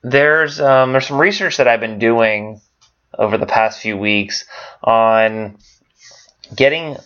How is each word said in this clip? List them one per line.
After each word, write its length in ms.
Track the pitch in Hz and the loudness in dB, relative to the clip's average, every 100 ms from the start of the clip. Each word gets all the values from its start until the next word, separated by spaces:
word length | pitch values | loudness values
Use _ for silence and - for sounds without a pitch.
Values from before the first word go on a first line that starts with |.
there's, 600 | 123 139 147 156 156 147 | -2 2 2 2 0 0
um, 320 | 143 131 127 | 2 4 4
there's 140 | 131 127 | 0 -2
some 120 | 143 | 0
research 380 | 175 202 190 - | 0 0 -4 0
that 100 | 120 | 2
I've 140 | 113 | 2
been 180 | 113 107 | -2 -2
doing 600 | 113 117 110 107 107 107 _ _ _ _ _ - | 0 2 2 0 -6 -14 _ _ _ _ _ -4
over 200 | 107 104 | -2 -2
the 80 | - | -2
past 360 | - 110 - | 0 0 -2
few 160 | 110 101 | -8 -6
weeks 480 | 104 104 101 - - - - - | -2 -2 -2 -8 -12 -18 -20 -8
on 760 | - 113 113 110 110 110 107 104 _ _ _ _ - - - _ - - | 0 2 4 4 2 -2 -10 -12 _ _ _ _ -20 -20 -20 _ -20 0
getting 400 | 135 160 160 139 | 0 0 -6 -12